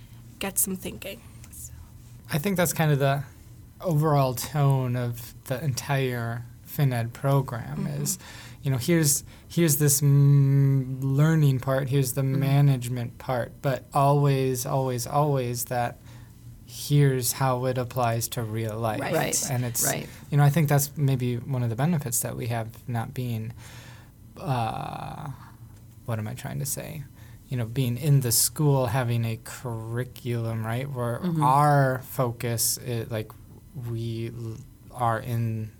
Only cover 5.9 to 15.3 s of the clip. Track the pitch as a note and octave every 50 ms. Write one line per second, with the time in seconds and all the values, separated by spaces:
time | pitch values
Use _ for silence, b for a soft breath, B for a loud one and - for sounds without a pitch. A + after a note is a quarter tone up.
5.9 | C#3 C3+ C3 B2+ B2 A#2+ A#2 A#2 A#2 A#2+ - - - - - - - - C#3+ C3
6.9 | B2 A#2 A2+ A#2 - - - C#3 C#3 C#3 C#3 - A#2+ A2+ A#2 C3+ C#3+ D3+ D3 D3
7.9 | C#3+ C#3+ D3 C#3 - B B B B B B B B B - C3+ C3+ A#2 B2 F3
8.9 | E3+ E3 D#3 C#3+ C#3+ - - B B B B - - E3+ E3+ D#3+ D3 C#3 D3 C#3+
9.9 | C#3+ - D3 C#3+ C#3 C#3+ C#3 C#3+ C#3+ C#3 C#3 C#3 C#3 C#3 C#3 C#3 C3+ C3+ B2+ C3
10.9 | C3+ C3 C3+ C3+ C3+ C#3+ D3+ D#3+ D#3+ D#3+ D3 C#3 C3 A#2+ - C#3+ C3+ C3+ C#3+ A#2+
11.9 | C#3 C#3+ C3 A#2+ - C#3+ C3+ C3+ C3+ C3 C3+ C3+ C#3 C#3 C#3+ C#3 C3+ B2 A#2+ A#2+
12.9 | B2+ B2 A#2+ A#2+ - - - - B2+ A#2+ - - - - - C#3+ B2+ - - -
13.9 | - D3 C#3 C#3+ D3 C#3+ C#3+ C#3+ C#3 C3+ C3 C3 C3 B2 - C#3+ C#3+ C3+ C3 C3
14.9 | B2 A#2+ A#2+ - - C#3+ D3+ D3+